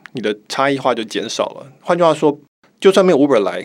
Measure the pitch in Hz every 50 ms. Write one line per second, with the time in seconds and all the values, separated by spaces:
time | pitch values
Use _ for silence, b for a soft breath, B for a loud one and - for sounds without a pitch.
0 | - - - - 101 107 104 107 _ - - - 135 139 139 135 127 135 123 113
1 | 113 117 - - 151 143 - - 104 - - - - - - _ _ - 180 170
2 | 175 165 151 151 156 151 143 - _ _ _ _ _ _ _ _ - 196 185 208
3 | 190 185 170 131 143 143 135 110 98 90 87 92 92